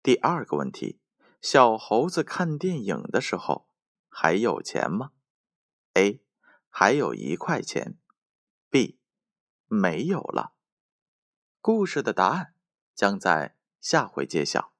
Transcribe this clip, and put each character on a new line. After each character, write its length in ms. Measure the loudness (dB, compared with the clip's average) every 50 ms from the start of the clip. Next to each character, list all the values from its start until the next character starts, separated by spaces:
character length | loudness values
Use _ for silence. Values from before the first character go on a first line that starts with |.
第 140 | _ 2 2
二 280 | 2 2 -2 -2 -2 -4
个 100 | -4 -4
问 160 | -4 -4 -6
题： 300 | -8 -10 -10 -12 -12 _ _ _ _ _ _ _ _ _
小 340 | -8 4 6 6 6 6 4
猴 320 | 0 -2 0 0 0 0
子 160 | 0 -2 -4 -4
看 340 | -4 -4 -4 -2 -2 -2
电 260 | -2 -4 -4 -4 -4 -4
影 180 | -4 -4 -4 -6 -2
的 80 | -2 -2
时 160 | 0 0 -6
候 320 | -4 -2 -4 -4 -4 _ _ _ _ _ _ _ _ _
还 260 | _ -6 0 0 2 2
有 260 | 2 2 0 -2 -2
钱 280 | -6 -6 -4 -2 -2 -2
吗？ 220 | -2 -4 -6 -8 _ _ _ _ _ _ _ _ _ _ _ _ _ _ _ _ _
A， 260 | 4 4 4 0 -4 _ _ _ _ _ _ _ _ _ _
还 240 | 0 2 4 4 4
有 200 | 2 0 -2 -4
一 220 | -4 -4 -6 -6
块 260 | -4 -2 -4 -4 -4
钱， 360 | -4 -6 -6 -6 -6 -6 -12 _ _ _ _ _ _ _ _ _ _ _ _ _ _ _
B， 300 | 2 2 2 2 -4 _ _ _ _ _ _ _ _ _ _ _ _ _ _
没 380 | _ 0 0 0 0 0 -2 -2
有 160 | -2 -2 -4
了。 320 | -4 -4 -4 -4 -6 -6 _ _ _ _ _ _ _ _ _ _ _ _ _ _ _ _ _ _ _ _ _ _
故 260 | 0 2 2 2 0
事 160 | 0 -2 -2
的 120 | -2 -2 0
答 140 | 2 2
案 260 | 2 2 0 -6 -10 _ _ _ _ _ _ _ _ _
将 260 | 0 0 0 0 2
在 380 | 2 2 2 2 0 -4 _ _ _ _ _ _
下 260 | -4 0 0 0 0
回 180 | 0 -4 -6 -6
揭 200 | -2 0 -2 -2
晓。 260 | 0 -2 -2 -4 -4 _